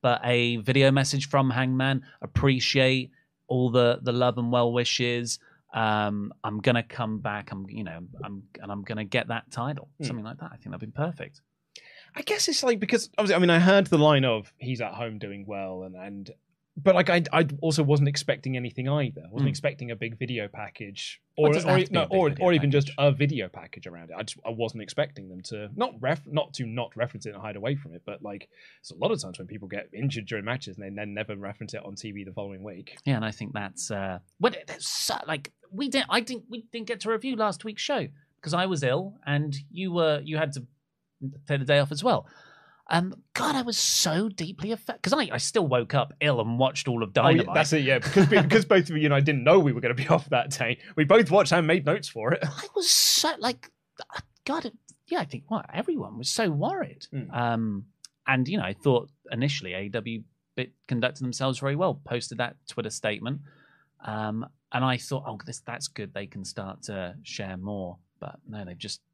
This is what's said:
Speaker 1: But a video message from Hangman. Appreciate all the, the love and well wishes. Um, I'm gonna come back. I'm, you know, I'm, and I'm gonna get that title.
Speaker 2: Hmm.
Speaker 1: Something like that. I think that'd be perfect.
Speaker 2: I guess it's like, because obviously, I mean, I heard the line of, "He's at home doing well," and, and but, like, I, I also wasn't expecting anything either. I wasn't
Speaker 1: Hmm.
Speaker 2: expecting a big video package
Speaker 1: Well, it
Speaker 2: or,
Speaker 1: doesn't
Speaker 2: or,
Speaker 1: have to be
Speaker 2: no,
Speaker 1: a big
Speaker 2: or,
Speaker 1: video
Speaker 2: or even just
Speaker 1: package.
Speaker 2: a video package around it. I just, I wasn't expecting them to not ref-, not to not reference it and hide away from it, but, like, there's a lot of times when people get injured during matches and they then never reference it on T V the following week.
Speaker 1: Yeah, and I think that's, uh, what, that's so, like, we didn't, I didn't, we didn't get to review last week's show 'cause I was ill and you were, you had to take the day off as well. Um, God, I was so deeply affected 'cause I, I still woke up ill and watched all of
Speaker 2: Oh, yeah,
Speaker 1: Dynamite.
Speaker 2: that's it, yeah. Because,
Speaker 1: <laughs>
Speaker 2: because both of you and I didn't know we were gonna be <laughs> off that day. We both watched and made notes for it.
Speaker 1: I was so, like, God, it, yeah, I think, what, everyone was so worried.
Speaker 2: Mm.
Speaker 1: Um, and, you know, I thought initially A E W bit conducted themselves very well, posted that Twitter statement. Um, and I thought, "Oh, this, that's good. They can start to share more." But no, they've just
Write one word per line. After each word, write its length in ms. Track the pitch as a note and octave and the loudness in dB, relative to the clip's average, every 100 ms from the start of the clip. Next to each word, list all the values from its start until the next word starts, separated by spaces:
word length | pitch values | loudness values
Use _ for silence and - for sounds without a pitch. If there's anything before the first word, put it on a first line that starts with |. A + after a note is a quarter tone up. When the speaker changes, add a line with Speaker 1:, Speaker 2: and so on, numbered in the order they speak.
Speaker 1:
But 180 | B2 A#2+ | 2 2
a 320 | A#2+ B2 A#2+ A#2+ | 2 2 2 0
video 320 | A2 C3 C3+ | 2 6 6
message 380 | C3+ C3+ C#3+ C#3 | 6 2 0 0
from 180 | C#3+ C3 | 2 2
Hangman. 520 | B2 C3 C3 C3 C3+ - _ | 2 0 2 2 0 -4 _
Appreciate 880 | - - C#3 B2+ - C#3 C3 C3 B2+ _ _ _ _ | -6 2 4 4 2 4 4 2 -2 _ _ _ _
all 220 | B2+ B2 | 0 4
the, 280 | A#2+ A#2+ A#2+ | 6 4 4
the 100 | B2 | 0
love 240 | B2 B2 A#2+ | 2 2 2
and 120 | A#2+ | 0
well 200 | B2 A#2+ | 2 2
wishes. 680 | A#2+ A#2+ - B2 A#2+ A#2+ - _ _ _ | 2 0 0 0 0 -2 -8 _ _ _
Um, 600 | - A2 G#2+ G#2 G#2 G2+ - | -2 0 2 0 -2 -6 -8
I'm 160 | - G#2+ | -8 -2
gonna 220 | A#2 A#2+ | 2 0
come 360 | A2+ - A2+ A2 | 0 -6 -6 -4
back. 300 | G#2+ G#2 G2 | -6 -8 -8
I'm, 160 | G2 F#2+ | -12 -10
you 140 | G#2+ | -10
know, 140 | F#2+ E2 F2 - | -10 -12 -14 -14
I'm, 200 | G#2 G2 - - | -14 -14 -16 -18
and 100 | G2 | -10
I'm 120 | G2+ | -10
gonna 220 | G2 A2 | -8 -8
get 240 | G#2 B2 A#2 | -2 -2 -2
that 220 | A#2 - | -6 -8
title. 380 | - B2 D3 - _ | -8 -6 -6 -12 _
Speaker 2:
Hmm. 60 | |
Speaker 1:
Something 200 | C#3 A#2+ | -8 -6
like 140 | G#2+ C3 | -10 -12
that. 120 | E3 | -16
I 40 | - | -16
think 80 | G2+ | -14
that'd 80 | F#2+ | -12
be 60 | G#2+ | -12
perfect. 540 | B2 D#3 E3+ - _ _ _ _ - - - - | -6 -6 -6 -14 _ _ _ _ -20 -20 -20 -18
Speaker 2:
I 60 | - | -12
guess 260 | - G#4 - | -4 0 0
it's 140 | D4+ | 2
like, 160 | C4 A3+ | 2 2
because 300 | G3 A#3 - - | 2 0 0 0
obviously, 200 | G#3 F3+ | 4 6
I 20 | |
mean, 100 | F3+ | 6
I 100 | E3+ | 8
heard 280 | F3 G3+ F3 | 8 8 6
the 100 | E3 | 6
line 300 | D3+ D3 C3 | 8 8 4
of, 260 | A2+ G#2 _ | 0 -2 _
"He's 240 | B2+ B2 | -6 -4
at 100 | A2 | -6
home 260 | F#2+ A#2 G#2+ | -6 -8 -8
doing 280 | G2+ G2+ G2 | -10 -10 -10
well," 380 | G2+ F#2+ F#2 | -8 -8 -8
and, 100 | F#2 F#2 | -12 -12
and 340 | F#2+ G2+ G2 - _ _ _ - | -12 -12 -14 -18 _ _ _ 0
but, 180 | C#3+ | 4
like, 160 | F3+ F#3 | 6 6
I, 120 | F3 E3 | 4 4
I 140 | - D#3+ C#3+ | 4 2 2
also 220 | E3 D3+ | 0 2
wasn't 260 | D3 D3 C#3+ | 4 6 6
expecting 480 | C#3+ - B2+ C3+ C3 | 2 -2 -2 -2 -4
anything 320 | B2 B2 C3 | -6 -4 -2
either. 320 | D3 C3 - | 0 0 -4
I 60 | E2 | -12
wasn't 120 | G#2+ | -2
Speaker 1:
Hmm. 60 | C#3 | 0
Speaker 2:
expecting 420 | - C#3+ C#3+ B2 | 0 -2 -2 -10
a 60 | A2 | -8
big 220 | A2+ A2+ | -8 -6
video 300 | B2 A#2+ G#2 | -6 -6 -6
package 720 | - G#2 - G#2 G2 - - _ - | -10 -14 -12 -14 -12 -14 -14 _ 4
Speaker 1:
Well, 100 | D3+ | 4
it 40 | |
Speaker 2:
or, 20 | |
Speaker 1:
doesn't 160 | D3 E3 | 6 4
Speaker 2:
or, 60 | F#3 | 4
Speaker 1:
have 80 | |
to 60 | F#3 | 4
be 40 | |
Speaker 2:
no, 80 | F3+ | 0
Speaker 1:
a 40 | D3 | 2
big 100 | F#3+ | 4
Speaker 2:
or, 100 | E3 | 4
Speaker 1:
video 140 | C#3+ F3+ | 4 4
Speaker 2:
or 60 | |
even 160 | E3 C#3+ | 6 6
just 160 | C#3+ C#3 - | 4 2 2
Speaker 1:
package. 0 | |
Speaker 2:
a 140 | C#3+ | 2
video 360 | C#3+ C#3+ C#3+ F#2 | 4 0 0 -6
package 380 | - E2+ - F2 | -10 -18 -16 -16
around 240 | F2 E2 | -16 -14
it. 60 | E2 | -10
I 40 | |
just, 160 | G#2+ - A2+ | -10 -10 -10
I 40 | |
wasn't 320 | A2+ A2+ A2+ | -4 -4 -4
expecting 460 | G#2 - D3 - F#2+ | -10 -4 -6 -6 -16
them 140 | F2+ | -16
to 240 | F#2 G#2+ G#2 F3+ | -12 -12 -10 -6
not 160 | B3+ - | -6 -4
ref-, 260 | - D#3 C#3+ | -4 -4 -4
not 280 | D3 - | -4 -4
to 120 | - A#2+ | -6 -8
not 300 | A#2 A#2 - | -6 -8 -4
reference 300 | B2 - A2 | -6 -6 -12
it 80 | |
and 80 | G2+ | -12
hide 140 | G#2+ G2+ | -12 -6
away 200 | A2 C#3+ | -4 -4
from 160 | C#3+ | -8
it, 80 | A#2+ - | -16 -14
but, 160 | G2+ | -12
like, 260 | G#2 G2+ - _ - _ | -12 -14 -16 _ -20 _
there's 160 | - E2 | -20 -4
a 20 | |
lot 80 | G#2+ | -2
of 80 | A2+ | -2
times 180 | F#2+ F2+ | -6 -12
when 80 | F#2 | -14
people 200 | G#2 F#2+ | -14 -10
get 220 | G2+ - | -12 -12
injured 320 | - C#3 G#2+ | -4 -4 -4
during 220 | G2 A2 G2+ | -6 -6 -4
matches 320 | B2 - F#2+ | -6 -8 -14
and 80 | G2 | -12
they 80 | |
then 180 | G2 G#2 | -10 -8
never 240 | G2+ G#2+ G2+ | -8 -8 -8
reference 380 | G2 G#2 G#2+ | -10 -12 -12
it 100 | - | -12
on 100 | F#2 | -12
T 160 | G2 A2 | -14 -12
V 140 | G#2 | -12
the 80 | F#2+ | -12
following 300 | F#2 G2+ F#2+ | -10 -12 -12
week. 340 | G2+ F#2 - - | -14 -16 -18 -10
Speaker 1:
Yeah, 120 | - B2+ | -2 -2
and 80 | |
I 80 | A2 | -2
think 200 | G#2+ G2+ | -8 -10
that's, 380 | G#2+ G2+ - - | -10 -10 -10 -8
uh, 300 | G#2 G2 F2+ _ _ | -6 -6 -8 _ _
what, 180 | A#3 - - | -2 -2 -8
that's 220 | - - | -10 -8
so, 280 | - - - - | -4 -4 -4 -4
like, 260 | D#3 C#3+ _ _ | -8 -8 _ _
we 180 | F#3+ C#4 | -8 -2
didn't, 160 | C4+ A3 | -2 2
I 120 | G#3 | 0
didn't, 240 | A#3 B3 - | 0 -10 -12
we 160 | A#3 A3+ | -16 -12
didn't 140 | A#3 G#3+ | -12 -8
get 140 | A3 | -6
to 100 | G#3 | -2
review 260 | A3+ B3+ B3+ | -2 -2 0
last 280 | G#3+ F#3 | 0 -2
week's 180 | A3 G#3 | -10 -8
show 260 | - C#4 C#3+ - _ _ | -4 -2 -4 -10 _ _
'cause 140 | - | -4
I 120 | E3 F#3+ | 0 0
was 160 | E3+ | 0
ill 360 | C#3 C3+ F#3+ G#3 - | 2 0 -2 -10 -2
and 280 | C#3+ D3+ C#3 - | 0 0 -4 -10
you 220 | F3 F#3+ | -6 -4
were, 280 | F3 D#3+ D3+ | 2 2 2
you 120 | D3 D3+ | -2 -2
had 140 | D#3 | -2
to 120 | C#3+ A#2+ _ _ _ _ _ C3+ C#3 - | -4 -12 _ _ _ _ _ -12 -12 -4
take 140 | C#3+ | -2
the 60 | C3+ | 4
day 120 | C#3+ | 4
off 120 | C#3 | 4
as 100 | D3 | 0
well. 240 | G#3+ E3 - - - - _ _ _ | 0 0 -2 -20 -20 -20 _ _ _
Um, 240 | E3 F#3 - _ | 0 0 -6 _
God, 220 | - D#4 | -4 0
I 80 | C#4 | 0
was 160 | A#3+ A3 | -2 0
so 500 | - - F3+ D#3+ G#3 | 2 2 2 0 -2
deeply 440 | F#3+ E3+ D3 G3 | -4 -8 -8 -6
affected 280 | A3 - - | -6 -8 -6
'cause 100 | - | 0
I, 160 | C4+ G#3 | 0 0
I 60 | A#2+ | -2
still 280 | - A3+ E3 | -2 0 2
woke 280 | B2+ A#2 | 2 2
up 180 | C#3+ B2+ - | 0 -2 0
ill 200 | D3 B2+ | 0 2
and 180 | A2 A#2 | 0 2
watched 300 | C3 C3 - | 0 0 -2
all 140 | A#2+ | -2
of 100 | A2 G2 | 2 4
Speaker 2:
Oh, 120 | B2+ | 6
yeah, 80 | E3 | 6
Speaker 1:
Dynamite. 160 | F3 | 4
Speaker 2:
that's 180 | - D3 | 2 2
it, 120 | D#3 | 2
yeah. 160 | C3+ C3 | 4 2
Because, 260 | - G3 D#3+ | 4 6 8
Speaker 1:
<laughs> 160 | G#3 | 6
Speaker 2:
because 220 | C#3+ A3 G3+ | 6 4 6
both 240 | G3 F3 | 4 4
of 60 | D#3 | 0
you 80 | D3+ | 4
and 80 | |
I 60 | C#3+ | 4
didn't 240 | C#3 C#3+ | 4 2
know 160 | B2 F#3+ | 6 6
we 120 | D3 | 6
were 80 | A#2+ | 2
gonna 140 | A#2+ | -2
be 140 | B2 C3+ | -2 2
<laughs> 80 | E3 | 2
off 120 | - | 4
that 200 | C3+ C3 | 0 0
day. 280 | - A#2 B2 - - | -2 -2 -4 -6 0
We 80 | |
both 260 | D3+ A3 G3+ | 6 8 8
watched 220 | F#3 D3+ | 6 6
and 140 | E3+ D#3 | 4 4
made 200 | F3+ C#3+ | 2 2
notes 220 | G3 C#3+ | 0 -2
for 240 | A2+ A2+ | -4 0
it. 80 | D#3+ | 0
Speaker 1:
I 240 | D#3 - - | -2 -6 -6
was 160 | - E4+ | -2 2
so, 400 | - - - D#4 D#4+ | 4 4 4 2 0
like, 320 | G#3+ B3 - _ _ _ - - - _ | -4 -4 -10 _ _ _ -14 -14 -14 _
God, 220 | - D#4 B3 | -6 -6 -6
it, 80 | - _ _ _ | -14 _ _ _
yeah, 140 | E4+ | -4
I 40 | |
think, 200 | D3+ A#2+ - | -4 -8 -6
what, 160 | A3 - | -6 -6
everyone 460 | E3 A#3 D#4 G2 G#2+ | -6 -4 -4 -6 -6
was 100 | B2+ | -6
so 220 | - G#3+ | 0 0
worried. 560 | D3 G#3 F#4+ F#3+ - - | 0 -2 -2 -6 -10 -10
Speaker 2:
Mm. 200 | C#3 G#2+ | -10 -6
Speaker 1:
Um, 500 | B2+ A#2+ A#2 A2+ G2+ G#2 _ - _ - | -2 0 0 -2 -4 -8 _ -20 _ 0
and, 200 | C3 B2+ | 0 2
you 100 | G3 | -2
know, 60 | |
I 100 | F2+ | -4
thought 340 | G2+ C#3+ B2 A2+ _ - | -2 2 2 0 _ -10
initially 420 | A#2 C#3 C#3+ F#2 | -4 -2 -2 -6
A 100 | F2+ | -8
E 60 | G2+ | -6
W 340 | A2 G#2+ A2+ A2 _ _ - | -6 -6 -10 -12 _ _ -8
bit 160 | B2+ _ - | -8 _ -6
conducted 340 | B2 B2+ C#3 | 0 0 -2
themselves 380 | B2+ A#2 C3+ B2+ | -6 -2 -2 -2
very 160 | C#3 C#3+ | -2 0
well, 180 | F#3 C#3+ | 0 -2
posted 340 | - B2 - A#2 | -6 -6 -6 -6
that 180 | B2 - - | -6 -6 -12
Twitter 220 | - A2 | -8 -8
statement. 500 | - A2 G#2+ A2+ D3 C#3+ _ _ _ _ _ | -4 -4 -2 -4 -6 -10 _ _ _ _ _
Um, 400 | - G#2+ G#2+ A2 - _ _ | -8 -6 -4 -4 -8 _ _
and 120 | - | -2
I 120 | C3 B2+ | 0 -2
thought, 260 | - C#3 D3 | -4 -6 -6
"Oh, 120 | G#2+ - | -14 -12
this, 140 | B2 | -14
that's 260 | - A#2+ - | -12 -10 -10
good. 260 | - G2+ | -10 -10
They 140 | G2 G2+ | -10 -12
can 180 | G2+ | -12
start 380 | F#2 - F#2+ F#2+ | -12 -10 -10 -12
to 300 | - G2+ F2+ G#2 | -10 -8 -8 -10
share 340 | - - G2 F#2 | -14 -10 -10 -8
more." 420 | F#2+ G#2 F2+ F2 _ _ | -8 -6 -8 -12 _ _
But 180 | - - - | -16 -16 -16
no, 160 | G#2+ | -14
they've 120 | F#2+ F2 | -14 -14
just 220 | G#2 - _ | -12 -14 _